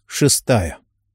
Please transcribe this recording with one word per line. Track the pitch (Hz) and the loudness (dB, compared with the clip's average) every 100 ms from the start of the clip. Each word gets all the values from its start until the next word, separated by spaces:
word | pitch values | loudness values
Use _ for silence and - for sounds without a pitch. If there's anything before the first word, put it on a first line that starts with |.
| _ | _
шестая. | - 143 - - 117 76 - _ _ _ | 0 0 0 0 -2 -2 -12 _ _ _